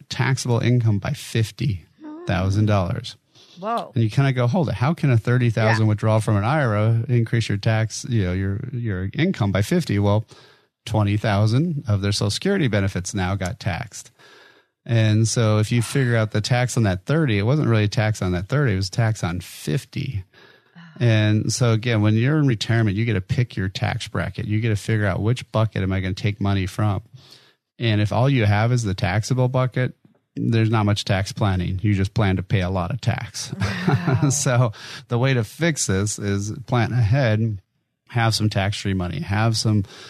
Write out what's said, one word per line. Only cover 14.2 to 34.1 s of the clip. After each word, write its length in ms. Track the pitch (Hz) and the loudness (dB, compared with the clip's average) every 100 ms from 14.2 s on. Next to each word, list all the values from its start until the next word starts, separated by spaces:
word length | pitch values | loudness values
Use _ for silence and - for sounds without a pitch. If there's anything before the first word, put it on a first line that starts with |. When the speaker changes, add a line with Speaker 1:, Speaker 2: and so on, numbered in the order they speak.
| - - - _ _ _ - | -20 -20 -20 _ _ _ -2
Speaker 1:
And 400 | 113 110 107 113 | 2 2 2 2
so 320 | 123 110 107 | 2 2 2
if 140 | 107 | 2
you 100 | 120 | 0
figure 320 | 110 139 123 | 0 0 0
out 160 | 117 107 | 0 0
the 100 | 110 | -2
tax 360 | - 123 123 127 | 0 0 0 0
on 80 | |
that 200 | 107 90 | 0 0
thirty, 340 | - 151 143 101 | -2 0 2 0
it 40 | |
wasn't 240 | 110 156 117 | 2 0 2
really 180 | 107 | 2
a 40 | 104 | 2
tax 340 | - 107 107 | 0 0 0
on 80 | 92 | -2
that 160 | 90 98 | -2 -2
thirty, 280 | 135 135 | 0 0
it 20 | 95 | 0
was 120 | 95 | -2
tax 360 | - 113 107 | -2 -2 0
on 160 | 87 87 | -4 -6
fifty. 840 | - - - 151 - - - 101 - - - - _ 170 170 - | -10 -10 -6 -6 -6 -8 -6 -8 -10 -20 -20 -20 _ -20 -6 4
And 520 | 120 110 107 107 - | 6 6 6 4 2
so 200 | - 120 | 2 4
again, 300 | 113 120 113 | 4 2 4
when 120 | 107 | 4
you're 240 | 110 127 156 | 4 4 4
in 80 | 139 | 4
retirement, 500 | 110 - 113 110 98 | 2 2 2 4 2
you 80 | |
get 100 | 117 | 0
to 60 | 98 | 0
pick 360 | - - 120 - | 0 0 0 -2
your 120 | 95 | -4
tax 380 | - 98 107 - | -2 -2 -2 -4
bracket. 400 | 98 85 - - | -4 -4 -6 -2
You 140 | 107 | 0
get 80 | 113 | 0
to 80 | 101 | -2
figure 300 | - 110 101 | 0 0 0
out 140 | 87 | 0
which 300 | 104 123 - | -2 -2 -2
bucket 320 | 110 110 104 | 0 0 0
am 100 | 95 | -2
I 60 | 95 | -2
gonna 160 | 92 | -2
take 260 | 92 104 101 | -4 -4 -2
money 260 | 101 98 90 | 0 0 -2
from. 360 | - 107 92 - - - - _ _ _ - | -2 -2 -2 -6 -20 -20 -20 _ _ _ -6
And 200 | 117 107 | 0 0
if 100 | 104 | 0
all 180 | 104 135 | 2 2
you 160 | 135 | 2
have 280 | 101 104 117 | 2 2 2
is 100 | 123 | 0
the 100 | 107 | -2
taxable 540 | 92 95 104 - 127 127 | -2 -2 -2 -2 0 0
bucket, 480 | 127 127 127 127 - _ _ _ | 0 -2 -2 -4 -6 _ _ _
there's 340 | 120 120 113 110 | -6 0 2 2
not 160 | 110 | 2
much 200 | 104 101 | 2 0
tax 260 | - 95 92 | 0 -2 -2
planning. 480 | - 104 92 87 92 | -2 0 0 -2 -2
You 140 | 104 | 0
just 180 | 95 95 | 0 0
plan 220 | - 98 | 0 0
to 80 | 92 | 0
pay 180 | 87 98 | 0 -2
a 100 | 90 | 0
lot 200 | 95 87 | -2 -4
of 100 | 127 | -4
tax. 540 | - - - - - 196 | -4 -4 -6 -12 -10 -6
<laughs> 40 | 190 185 185 | -4 -2 0
Speaker 2:
Wow. 420 | 139 - | 0 2